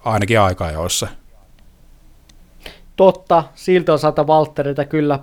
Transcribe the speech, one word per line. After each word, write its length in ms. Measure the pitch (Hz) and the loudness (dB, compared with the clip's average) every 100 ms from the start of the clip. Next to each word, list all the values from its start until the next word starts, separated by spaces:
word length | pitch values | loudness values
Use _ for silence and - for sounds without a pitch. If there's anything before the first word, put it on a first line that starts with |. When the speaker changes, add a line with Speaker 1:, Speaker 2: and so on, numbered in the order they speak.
Speaker 1:
ainakin 360 | 117 107 104 110 | -4 -2 0 2
aika-ajoissa. 680 | 95 90 82 78 87 - 107 - - - _ - - _ - - - - _ - - - - - - - | 2 0 -6 -6 -4 -4 -6 -12 -20 -20 _ -20 -20 _ -20 -20 -20 -20 _ -20 -20 -20 -20 -20 -10 2
Speaker 2:
Totta, 480 | 185 - - 165 156 | 2 2 0 0 0
siltä 380 | - - 180 175 | -6 0 0 2
osalta 340 | 151 151 151 147 | 0 0 0 2
Valtterilta 580 | 156 143 - 143 143 | 2 0 -4 -4 -4
kyllä 340 | 143 156 147 139 | -4 -2 -2 -4